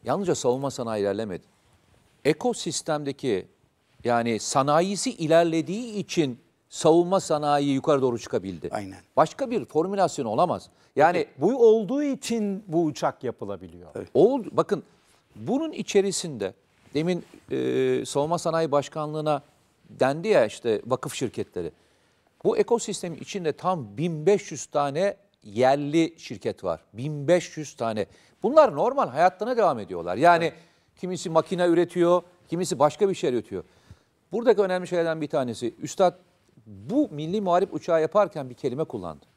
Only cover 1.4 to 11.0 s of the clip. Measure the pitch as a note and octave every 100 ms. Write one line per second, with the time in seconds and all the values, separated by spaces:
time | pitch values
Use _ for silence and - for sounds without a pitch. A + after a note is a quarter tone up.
1.4 | _ _ _ _ _ _ _ _ - D#3
2.4 | B3 A3+ - - - D3+ C#3+ C3+ C#3 F#2+
3.4 | - _ _ _ _ _ A#2+ A#2+ A#2 A2
4.4 | - C#3 C3+ D3+ F#3+ G3+ - - D#3+ E3
5.4 | E3+ D#3+ D#3 G3 B3 G#3 - - C#3+ A#2
6.4 | _ _ _ - E3 E3 F3 F#3+ - D#3
7.4 | D3 C#3+ C#3+ C3+ C3 C#3+ C3 A#2 - A#2
8.4 | F#2+ F2 - A2 G2 F#2+ _ - D#3+ -
9.4 | C4 A#3 A#2 D3+ F3+ G3 F3 - A#2+ A2
10.4 | F3 G#2 - _ _ -